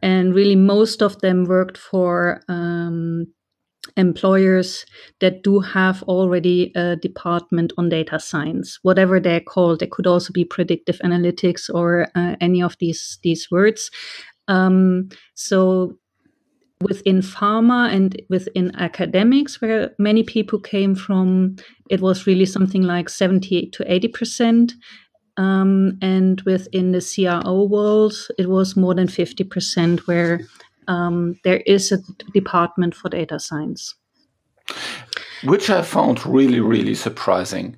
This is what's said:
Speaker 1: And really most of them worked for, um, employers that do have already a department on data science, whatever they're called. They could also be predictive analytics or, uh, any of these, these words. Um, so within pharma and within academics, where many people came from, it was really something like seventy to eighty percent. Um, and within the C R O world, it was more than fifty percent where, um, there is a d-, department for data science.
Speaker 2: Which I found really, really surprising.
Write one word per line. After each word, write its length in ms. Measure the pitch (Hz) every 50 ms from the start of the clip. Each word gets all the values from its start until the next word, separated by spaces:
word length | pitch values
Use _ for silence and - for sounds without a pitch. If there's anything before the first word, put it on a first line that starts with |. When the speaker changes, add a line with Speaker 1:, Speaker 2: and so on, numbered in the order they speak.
| -
Speaker 1:
And 320 | 190 185 185 180 185 180
really 220 | 190 202 202 196
most 460 | 190 190 196 202 208 220 220 220 - 214
of 160 | 202 196 196 -
them 220 | 190 185 180 180
worked 340 | 175 185 185 185 185 185 -
for, 640 | - - - 190 180 175 175 175 175 175 - - _ -
um, 800 | 180 170 170 175 170 170 170 170 170 170 165 170 165 170 170 165 _ _ _ _ _ _ _ _ _ _ - - _
employers 880 | - 190 180 160 - - 190 190 190 190 190 185 185 180 185 - - - _ _ - - - _ _
that 220 | - 185 185 185 -
do 180 | 202 196 202
have 420 | 190 - - 196 190 185 185 190 -
already 680 | - 185 180 190 185 180 180 165 180 180 180 180 180 -
a 220 | 180 175 175 175
department 760 | 165 - 185 - - - 170 170 175 170 _ - 170 165 170 - -
on 100 | 175 170
data 320 | 170 160 160 - - 160
science, 580 | - - - 160 143 160 160 - - - - - _
whatever 360 | 185 185 190 190 180 185 185
they're 220 | 170 185 170 165
called. 400 | 160 - - - 180 170 170 160
They 60 | -
could 200 | - - - 185
also 280 | 185 175 175 180 - 185
be 100 | 180 175
predictive 560 | 170 - - 180 175 175 165 _ - 170 - -
analytics 680 | 180 175 175 175 175 175 - - 185 175 - - - -
or, 360 | 170 175 170 170 175 170 - _
uh, 220 | 180 175 175 156 - -
any 200 | 175 180 180 180
of 140 | 175 - _
these, 400 | - 170 165 - - - - - _
these 280 | 175 165 160 - -
words. 400 | 180 175 196 214 220 - - - - - - - - - - - _ _ _ -
Um, 600 | 196 185 185 190 190 185 190 185 185 180 190 185 - - _ _ _
so 640 | - - - 202 190 185 185 185 185 185 180 - _ _ _ _ _ _ _ _ _ _ _ _ _ _ _ _ _ 175
within 380 | - 196 196 - 196 190 190
pharma 680 | 185 - - - 208 202 214 220 226 233 247 247 240 233
and 300 | - 196 190 190 185 - - _
within 480 | 185 185 185 - - 185 180 180 -
academics, 880 | - 175 165 - - 190 165 175 180 202 233 262 277 294 285 - - -
where 300 | 220 220 220 196 - - _
many 240 | 202 208 214 220 220
people 380 | 220 - 226 214 214 - 208
came 340 | 202 - - 202 196 196 190
from, 600 | 190 - - 202 185 185 185 190 185 185 185 190 185 - - _ _ _ _
it 120 | 196 185
was 260 | 185 190 185 185 -
really 200 | - 190 180 190
something 360 | 190 190 196 190 185 190 196 185
like 260 | 180 175 175 170 170
seventy 640 | - - 196 180 190 185 185 - 196 175 - -
to 220 | - - - - 180
eighty 160 | 185 196 226
percent. 680 | - - 240 233 - - 240 233 226 233 240 233 - - _ - - - _ _ _ _ _ _ _
Um, 640 | - 190 190 190 190 190 190 190 190 190 190 190 190
and 400 | - 190 190 190 190 185 185 185 -
within 460 | 196 190 185 185 - - 190 185 180 185
the 80 | 180
C 260 | 180 - - - 190
R 160 | 180 175 170 -
O 200 | 185 185 190 202
world, 500 | 202 202 208 208 208 208 214 214 214 208 - - - - -
it 100 | 190 180
was 280 | 190 190 190 185 190
more 180 | 196 185 180 185
than 140 | 175 185 175
fifty 360 | - - 175 175 - - 190
percent 600 | 190 - 185 170 - - - 170 170 175 175 -
where, 340 | - 175 170 170 170 170 175 - - _ _ - _ _ _ _ -
um, 460 | 185 175 175 175 170 175 170 170 175 - _
there 180 | 185 185 185 -
is 260 | - 196 196 190 - 202
a 60 | 185
d-, 60 | - - - _ - - -
department 600 | - 190 - - 180 170 170 - - 180 170 165
for 160 | - - 180
data 280 | 165 170 165 151 156 151
science. 560 | - - 170 147 151 - 190 190 - - - _ _ _ _ _ _ _ _ _ _ _ _ _ _ - - - - - - - - - - - - - - - -
Speaker 2:
Which 240 | 127 156 - - -
I 140 | 208 180 170
found 420 | - - - - - 127 113 -
really, 340 | - 131 131 135 131 123 120
really 340 | 113 104 113 110 107 107 107
surprising. 840 | 107 - - - - - - 95 92 92 101 - 95 95 92 -